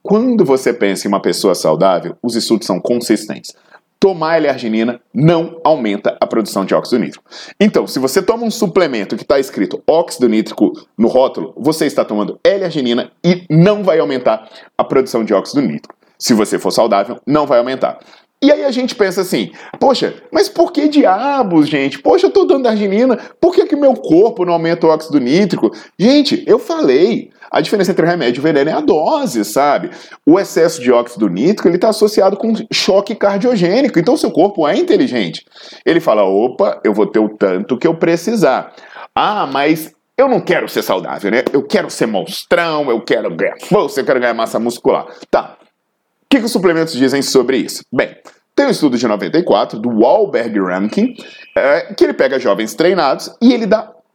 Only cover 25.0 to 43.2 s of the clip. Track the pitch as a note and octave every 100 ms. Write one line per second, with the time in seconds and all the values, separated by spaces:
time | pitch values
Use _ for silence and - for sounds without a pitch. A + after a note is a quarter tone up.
25 | - C#3+ B2 E3 G3+ - G#2+ - - -
26 | G#3 D4 C#4+ - - A3+ - E4 G#3+ C3
27 | G3 F#3+ - _ - - D#3 G#3+ F#3+ F#3
28 | E3 F3 B2 B2+ D#3 D3 C#3+ E3 D4+ E3
29 | F3+ D4+ C4 A#2+ G#2 - C#3+ A2+ - -
30 | - - - F3+ F#3 F3+ E3 D#3+ B2 A#2+
31 | A#2+ - G#2+ F2 F#3 G3+ - F3 A3 G#3+
32 | G#3+ G#3+ F#3+ G3+ A3 G#3 - - - F#3+
33 | G3 A3 G3+ G3+ A#3+ A#3+ E3+ A3 C#4+ -
34 | E3+ E3 A3+ - G3 F#3+ D3+ G#3 F4+ G#3
35 | B2+ A#2+ F2 D#2+ _ - - - B2 E3
36 | D#3+ G#2+ F#2+ G2 B2 B2 - - G#2+ G#2
37 | G2+ - G#2 - G2+ F#2 G#2+ B2 E3 E3
38 | E3 E3+ F#3+ A3+ D3 A2 - - - -
39 | - - E3 G#3 D3+ C#3 D3 D#3+ D#3+ _
40 | _ - C4+ A3 - E3 - A#2 G#2 F#2+
41 | B1 D2+ G2+ A#2 - C#3 C#3 G3 F#3 -
42 | A#2+ G2 E2 - - F3 E3+ D3+ C#3+ A#2
43 | - A#2+